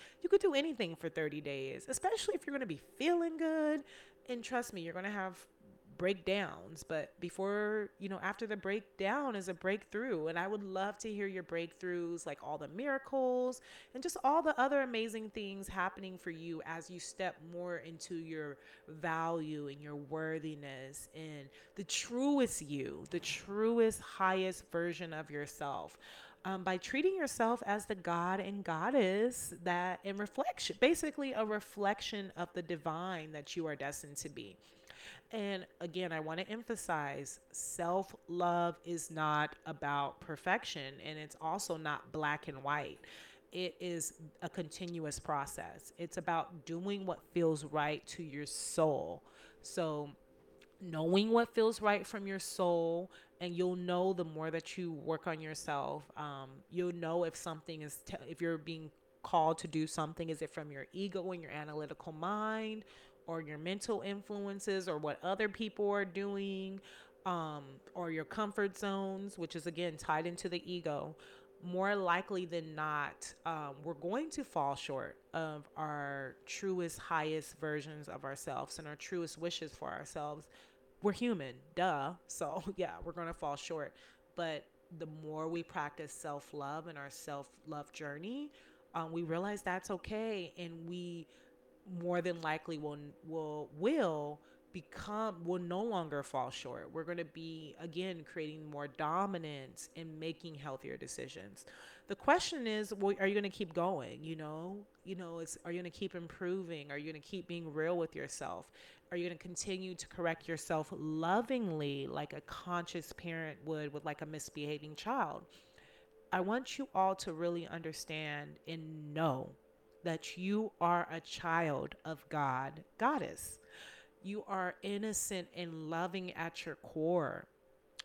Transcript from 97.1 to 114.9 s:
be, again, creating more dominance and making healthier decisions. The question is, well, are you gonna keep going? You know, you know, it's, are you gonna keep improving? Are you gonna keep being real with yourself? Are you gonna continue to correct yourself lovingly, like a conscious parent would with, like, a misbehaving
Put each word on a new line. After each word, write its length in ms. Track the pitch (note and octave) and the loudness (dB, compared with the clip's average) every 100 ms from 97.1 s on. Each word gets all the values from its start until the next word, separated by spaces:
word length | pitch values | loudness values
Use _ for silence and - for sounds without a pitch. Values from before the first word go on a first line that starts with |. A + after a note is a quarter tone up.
| E3+ | -2
be, 540 | E3 D#3+ E3 D#3+ D3+ - | -4 -6 -8 -8 -10 -10
again, 460 | E3+ D#3+ F#3 E3+ D3+ | -6 -2 -2 -4 -8
creating 400 | E3 D#3 D#3 D3+ | -6 -4 -6 -8
more 200 | C#3+ C#3+ | -6 -6
dominance 960 | - D3+ F3 G3+ F3+ D#3+ C#3+ C3 - - - | 0 2 4 4 2 -4 -6 -10 -12 -14 -10
and 240 | D#3+ D#3 | -10 -6
making 360 | D#3+ E3 E3+ D3 | -4 -4 -8 -8
healthier 420 | D3 C3 - C3 | -6 -6 -6 -8
decisions. 640 | C3+ - B2+ - G2 - - - - - - | -6 -6 -8 -8 -12 -16 -18 -18 -18 -16 -8
The 60 | G3 | 0
question 520 | - E4+ - D#4 A#3 | 6 6 6 -2 0
is, 260 | G#3+ G#3 | 0 -2
well, 220 | G3+ G3 G3 | 2 2 6
are 40 | F#3+ | 4
you 80 | |
gonna 160 | G#3 G3 | 4 2
keep 240 | - F#3 | -2 -2
going? 480 | E3 F3 E3+ B2 C3+ | 2 2 2 -4 -8
You 140 | D#3 D#3+ | -8 -6
know, 440 | D3+ D#3 F3 G3+ G3+ _ F3 | -6 -6 -6 -8 -12 _ -10
you 100 | F#3 | -8
know, 240 | E3+ E3+ | -8 -8
it's, 180 | E3 - | -8 -8
are 80 | - | -6
you 80 | F3 | -4
gonna 100 | F3 | -4
keep 240 | - F#3+ | -4 -4
improving? 760 | F3+ E3+ - F3+ F#3+ E3+ D#3+ C#3+ | -4 -8 -4 -2 0 -2 -6 -6
Are 60 | C#3+ | -6
you 120 | D3+ | -6
gonna 120 | D3+ | -8
keep 240 | - F#3+ F3 | -6 -6 -4
being 240 | E3+ D#3+ | -6 -4
real 260 | D3 D#3+ F3 | 0 4 4
with 200 | D#3+ D#3 | 2 -2
yourself? 520 | C#3 - C#3 F2 - - - - - | -6 -6 -6 -6 -10 -20 -20 -20 -6
Are 60 | F3+ | -2
you 140 | F3 | -2
gonna 100 | E3+ | -4
continue 560 | F3 F3 - F#3 F#3 F3+ | -8 -6 -4 -2 -4 -8
to 120 | - | -10
correct 360 | - E3+ E3 - | 0 0 0 -2
yourself 420 | D#3+ - D#3+ D3+ | -4 2 2 2
lovingly, 1160 | - D3+ D#3 E3 G3+ A#3 B3+ G#3 D#3 C#3+ C#3 C3+ | -2 -2 0 4 4 6 2 2 2 0 0 -2
like 280 | C#3+ D3+ | -2 -4
a 80 | C#3+ | -8
conscious 720 | - - - F3 E3 F3 D#3 | -10 -10 -2 -2 -2 -6 -6
parent 460 | - E3+ E3 D#3+ D3 | -10 -6 -4 -4 -6
would 300 | D3 D#3 D3 | -4 -2 -2
with, 100 | D3 | -4
like, 200 | D3+ D3 | -4 -4
a 20 | D3+ | -6
misbehaving 720 | D#3 - D#3 D3 D3+ D3+ | -6 -8 -4 -4 -4 -6